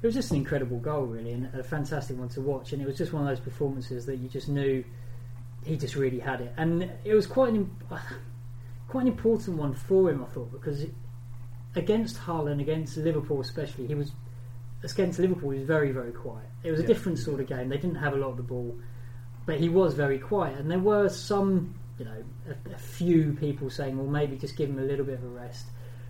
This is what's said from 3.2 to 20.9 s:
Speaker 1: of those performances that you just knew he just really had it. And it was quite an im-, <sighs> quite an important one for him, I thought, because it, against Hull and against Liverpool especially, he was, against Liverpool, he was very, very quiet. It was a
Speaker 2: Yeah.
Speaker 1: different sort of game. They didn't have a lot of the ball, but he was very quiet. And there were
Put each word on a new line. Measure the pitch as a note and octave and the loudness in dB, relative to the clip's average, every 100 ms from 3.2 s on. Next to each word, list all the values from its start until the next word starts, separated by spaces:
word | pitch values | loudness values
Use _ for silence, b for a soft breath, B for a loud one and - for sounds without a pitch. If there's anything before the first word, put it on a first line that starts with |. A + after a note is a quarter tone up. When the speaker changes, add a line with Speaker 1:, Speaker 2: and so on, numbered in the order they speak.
Speaker 1:
of | C#3+ | 0
those | B2+ | 0
performances | B2+ - C#3+ C3+ A#2+ B2 B2 | -4 -2 -2 -2 -4 -6 -4
that | C3 | -6
you | B2+ | -6
just | C3+ D3 | -6 -2
knew | C#3 C3+ C3 B2 B B B B B - - | 2 4 2 0 B B B B B -10 -10
he | - D#3 | -4 -2
just | A#2+ C#3+ | -2 2
really | C3+ B2 | 2 2
had | C3+ B2 | -2 -4
it. | B2 D#3+ | -4 0
And | E3 E3+ F3+ - | 2 2 0 -4
it | G#3 | 4
was | G#3+ G3 | 6 6
quite | C4 B3+ | 6 6
an | A3 | 6
im-, | F#3 - - | 2 -4 -8
<sighs> | E3 - - - - - - B B - | -8 -8 -10 -10 -12 -12 -12 B B -4
quite | C4 | 2
an | B3+ | 2
important | - A3+ A3 G3 D#3+ | 4 4 4 2 0
one | C#3+ | 0
for | B2 - F#3+ F3+ | -2 4 6 8
him, | C3+ | 4
I | A#2+ | -2
thought, | - A#2 | -6 -8
because | C3+ D#3 C#3+ | -6 -4 -2
it, | E3 - - - - - - - - F3 | -4 -6 -10 -10 -10 -10 -10 -10 -4 -2
against | F3+ A3 A3 - | 4 4 2 -4
Hull | F3 D#3+ D3 | -2 0 2
and | C#3+ | 2
against | C#3 D#3+ D#3 D#3+ | 2 0 -2 0
Liverpool | D#3+ D3+ C#3+ C#3+ | 2 2 2 0
especially, | A#2+ E3 C#3 - B2 | -2 -4 -6 -4 -4
he | |
was, | D3 C#3+ - - B B B - - | -2 -2 -6 -10 B B B -10 -8
against | C#3+ - F3+ F3 | -4 2 2 4
Liverpool, | F#3 F3+ C#3+ | 2 4 0
he | C3+ | -2
was | C3+ | 2
very, | D#3 C#3+ | 4 4
very | C3 A#2+ | 2 -4
quiet. | A#2+ B2+ - - - | -6 -8 -8 -10 -8
It | E3+ | -2
was | D#3 | 2
a | |
Speaker 2:
Yeah. | F3+ | 4
Speaker 1:
different | - F#3+ C#3 | 4 4 0
sort | - C#3 | 0 -2
of | C3 | -2
game. | B2+ B2+ | -2 0
They | C#3+ | 0
didn't | F3+ E3 | 0 0
have | D3 | 0
a | C#3 | 2
lot | C3+ | 0
of | A#2+ | -4
the | |
ball, | A#2+ B2 A#2+ A#2+ B B B B B - - | -4 -4 -4 -6 B B B B B -8 -2
but | D3+ | 2
he | E3+ | 4
was | F3+ F3 | 6 6
very | C#3 C#3 C3+ | 4 2 2
quiet. | - G3+ D#3 C#3 | 2 2 2 0
And | D3+ | 0
there | F#3 | 2
were | G3 | 6